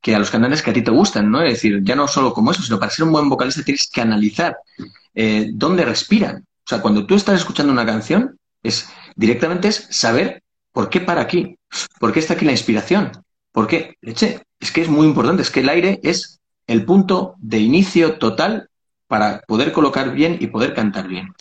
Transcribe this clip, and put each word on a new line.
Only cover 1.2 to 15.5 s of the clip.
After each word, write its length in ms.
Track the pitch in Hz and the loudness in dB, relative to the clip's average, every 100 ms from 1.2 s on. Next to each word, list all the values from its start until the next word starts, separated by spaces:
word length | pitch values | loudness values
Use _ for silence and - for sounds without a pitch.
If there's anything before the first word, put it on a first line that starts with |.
| 104 | 2
¿no? 120 | 123 | 2
Es 120 | 165 | 0
decir, 280 | 117 113 101 | 2 0 0
ya 120 | 98 131 | 0 0
no 120 | 143 | 0
solo 260 | 143 127 | 0 0
como 180 | - 113 | 2 0
eso, 100 | - | 0
sino 160 | 123 107 | -2 -2
para 120 | 107 | -2
ser 140 | - 160 | -2 0
un 60 | |
buen 160 | 156 143 | 2 2
vocalista 320 | 131 127 143 | 0 -2 -4
tienes 260 | 143 139 - | -4 -4 -2
que 100 | - | -2
analizar, 560 | 113 107 107 107 170 - _ - - _ _ | 0 2 0 0 -4 -4 _ -20 -20 _ _
eh, 360 | - 110 107 107 | -2 0 0 -2
dónde 300 | 110 147 180 135 | -2 0 0 0
respiran. 520 | - - 202 - - | -2 2 2 2 -6
O 300 | _ _ - | _ _ -6
sea, 140 | 117 | -4
cuando 240 | 107 104 104 | 2 0 2
tú 100 | 196 | 2
estás 200 | 202 185 | 4 0
escuchando 320 | - - 143 | 0 -2 0
una 120 | 127 113 | 2 0
canción, 540 | 110 110 175 262 - _ _ | -4 0 0 0 -8 _ _
es, 260 | 110 101 - - - - | -6 -6 -8 -20 -20 0
directamente 520 | 110 120 160 180 185 | 0 2 -2 0 -2
es 200 | - - | -2 -6
saber 500 | - 117 120 214 - _ _ _ | -4 0 0 -2 -6 _ _ _
por 180 | - 107 | -6 -2
qué 120 | 180 | -2
para 200 | 180 170 | -2 -2
aquí, 360 | - 180 - - _ - - _ | 0 -2 -4 -10 _ -12 -12 _
por 120 | 107 | -2
qué 60 | 127 | 0
está 140 | 156 | -2
aquí 120 | 170 156 | 0 2
la 60 | |
inspiración, 580 | 123 - 110 - 190 151 - _ _ _ | 0 0 -2 0 0 0 -8 _ _ _
por 160 | - 107 | -4 -2
qué, 280 | 160 - - | -2 -4 -16
leche, 400 | 117 113 214 - _ _ | -14 -2 -2 -2 _ _
es 120 | - | -4
que 100 | - | -2
es 80 | 165 | 0
muy 160 | 147 156 | 4 4
importante, 380 | 139 117 185 | 4 2 0
es 80 | - | 0